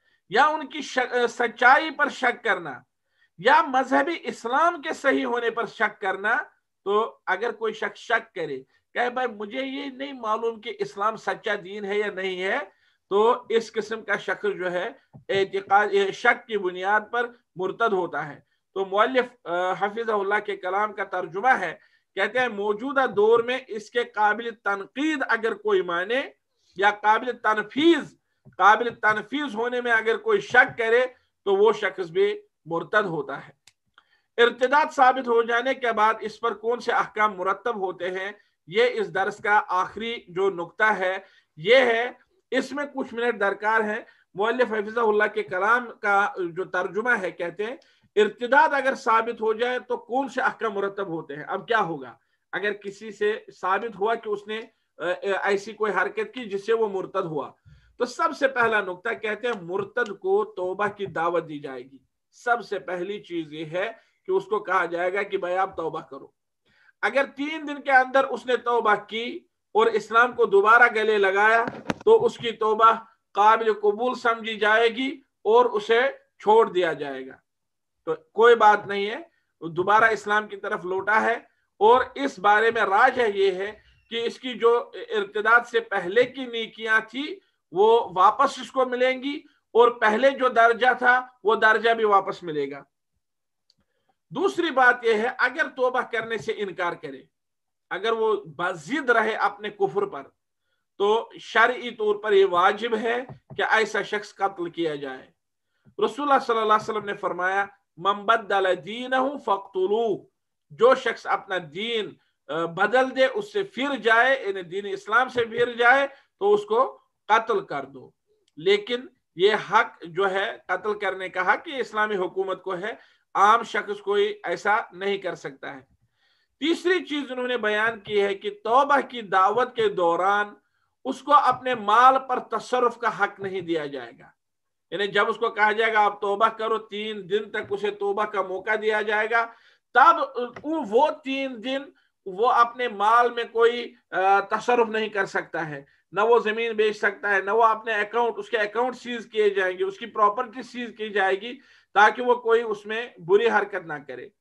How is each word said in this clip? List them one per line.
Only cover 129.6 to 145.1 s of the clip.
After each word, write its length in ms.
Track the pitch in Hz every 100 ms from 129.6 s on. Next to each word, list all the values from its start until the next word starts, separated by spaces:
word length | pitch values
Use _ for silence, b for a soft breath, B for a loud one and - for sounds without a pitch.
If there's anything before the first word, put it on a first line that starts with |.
| 247 233
के 140 | 214
दौरान 680 | 180 170 170 185 208 208 - _ _ _ _ 262
उसको 260 | - 285
अपने 440 | 285 262 254 254 240
माल 420 | 202 226 254 262
पर 220 | 262 247
तसर्रुफ 580 | - 214 - 247 240 233
का 120 | 220
हक 260 | 170 196 196
नहीं 220 | 196 190
दिया 260 | 165 165 147
जाएगा। 460 | 135 120 135 - _ _ _ _ _ -
यानी 140 | 175 202
जब 200 | 202 220
उसको 220 | 220 226
कहा 220 | 208 214
जाएगा, 280 | 214 220 214
"आप 200 | 208 208
तौबा 280 | 202 202 226
करो", 280 | 226 220 220
तीन 500 | 220 202 214 214 175
दिन 160 | 208
तक 280 | 214 208 -
उसे 200 | 196 202
तौबा 340 | 202 202 202 214
का 180 | 208
मौका 320 | 185 185 214 214
दिया 260 | 214 214
जाएगा, 440 | 208 214 220 233 233 B B B _ 240
तब 360 | 320 311 277 247 247 - 285
वो, 140 | 320
वो 300 | 214 226 302
तीन 520 | 302 269 269 269 233
दिन 320 | 247 269 277 _ _ _ -
वो 200 | 180 240
अपने 420 | 226 240 254 247
माल 420 | 196 208 240 240
में 200 | 233 226
कोई, 440 | 226 233 240 233 b -
अ, 260 | 175 190 196
तसर्रुफ 480 | 196 214 - 247 220
नहीं 220 | 220
कर 160 | 214